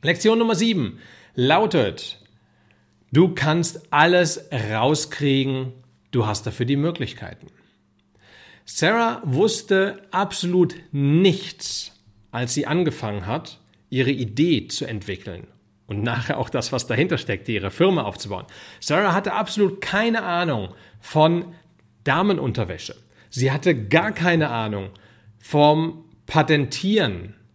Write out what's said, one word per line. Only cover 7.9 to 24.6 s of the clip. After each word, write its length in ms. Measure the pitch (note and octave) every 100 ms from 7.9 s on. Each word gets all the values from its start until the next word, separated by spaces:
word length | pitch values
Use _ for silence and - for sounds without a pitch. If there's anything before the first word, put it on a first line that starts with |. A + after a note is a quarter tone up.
| _ _ _ _ - - - -
Sarah 560 | - D#3+ A3+ A#3 A#3
wusste 800 | E3 C3 G#3 - - F#3+ F#3+ G3 -
absolut 640 | F#3 G3 - F3 F3+ E3+ - -
nichts, 1000 | C#3+ C#3 D#3 F#3+ - - - - - - _ _ _ _
als 240 | A#2 B2 C3
sie 100 | C3+
angefangen 640 | D#3+ E3+ - A2 G#2 F#2
hat, 320 | C#3 - - _ _ _
ihre 180 | C3 C3
Idee 580 | C#3 A#2 G#2+ E3 C#3 -
zu 180 | - B2+
entwickeln 600 | A2 F#2+ F#2+ - F2 E2+ _ _ _ _
und 160 | G2+
nachher 380 | A#2 A#2+ A#2 C#3
auch 100 | B2
das, 220 | C3 A2+
was 160 | C3 -
dahinter 320 | A2 E3+ B2
steckte, 320 | - B2+ -
ihre 180 | A2 G2
Firma 320 | - F#3+ F3
aufzubauen. 440 | G#2+ F#2+ G2+ F#2+ - - - -
Sarah 340 | - E3+ G3+
hatte 200 | F3 G3
absolut 480 | G3+ G#3+ G#3+ G3 G3
keine 420 | - F#3+ A#3 A3+
Ahnung 460 | F#3+ F3 F3 B2 F#2 - - -
von 540 | - D#3 D#3+ E3+ F3 - _ _ _ _ -
Damenunterwäsche. 880 | C#3+ G3+ F3 C3+ - G2 E2+ - - _ _ _
Sie 220 | B2 C3
hatte 360 | C#3+ F3+ C#3 G#2
gar 260 | E3 G3+
keine 360 | G3 E3+ E3+ D3+
Ahnung 400 | A#2